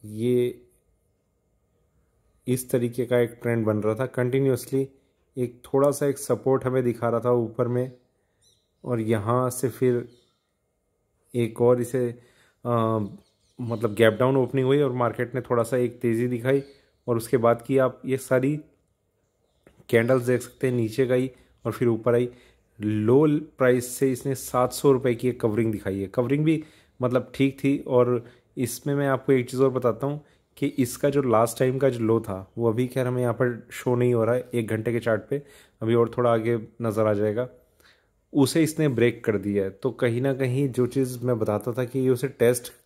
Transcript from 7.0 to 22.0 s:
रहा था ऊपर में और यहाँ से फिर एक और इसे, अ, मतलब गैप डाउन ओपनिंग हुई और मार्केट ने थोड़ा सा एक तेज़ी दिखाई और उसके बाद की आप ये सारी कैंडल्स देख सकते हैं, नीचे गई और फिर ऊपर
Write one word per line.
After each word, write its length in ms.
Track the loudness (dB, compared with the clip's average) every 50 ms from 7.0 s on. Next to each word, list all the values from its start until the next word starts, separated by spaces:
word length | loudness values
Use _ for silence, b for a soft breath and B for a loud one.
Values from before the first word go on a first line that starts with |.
| -2 -2
रहा 100 | -2 0
था 120 | 0 2
ऊपर 360 | 2 2 0 -2 -2 -4 -2
में 240 | -2 0 -2 -4 -4 -10 _ _ _ _ _ _ _ _ _ _ _ _ _ _ _ _ _ -6
और 140 | -4 -4 -2
यहाँ 500 | 0 0 0 0 0 0 0 0 0 -2
से 200 | -4 -4 -6 -6
फिर 400 | -2 0 0 2 2 0 -4 -8 -18 _ _ _ _ _ _ _ _ _ _ _ _ _ _ _ _ _ _ _ _ _ _ _ -4
एक 260 | -2 -2 -2 -2 0
और 200 | 2 4 4 2
इसे, 380 | 0 -4 -4 -4 -4 -4 -6 -10 b b b b b b b b -4
अ, 340 | -2 0 0 0 0 0 -2 -4 -6 -10 -18 _ _ _ _ _ _ _ -10
मतलब 320 | -8 -8 -6 -4 -4 -4 2
गैप 200 | 4 4 4 4
डाउन 240 | 4 2 2 4
ओपनिंग 300 | 2 0 0 0 -2 0
हुई 140 | 2 2 2
और 100 | 2 0
मार्केट 440 | 0 0 -2 -2 -2 -4 -6 -6 -6
ने 60 | -10
थोड़ा 220 | -4 -2 0 0 0
सा 140 | 0 0
एक 220 | 0 0 -2 -4 -4
तेज़ी 280 | -2 -2 0 0 -2
दिखाई 360 | -2 -4 -4 -2 0 0 0 -2 B B B B B B _ _
और 100 | -4 -4
उसके 200 | -4 0 0 0
बाद 240 | 4 4 4 4 2
की 160 | 0 0 2
आप 240 | 2 2 2 -2 -6 -6
ये 120 | -4 -4
सारी 380 | -4 -2 0 0 2 2 0 -2 -4 -8 _ _ _ _ _ _ _ _ _ _ _ _ _ _ _ _ _ _ _ _ -20 _ _ -6 0
कैंडल्स 340 | 2 2 4 4 2 2 2
देख 180 | 0 0 -2
सकते 260 | -2 -8 -10 _ -4
हैं, 60 | -2 -2
नीचे 320 | -2 -2 -2 0 -2 0
गई 240 | 2 2 0 0 -4 b b b b b b _
और 60 | -8
फिर 160 | -4 0 0
ऊपर 260 | 0 0 0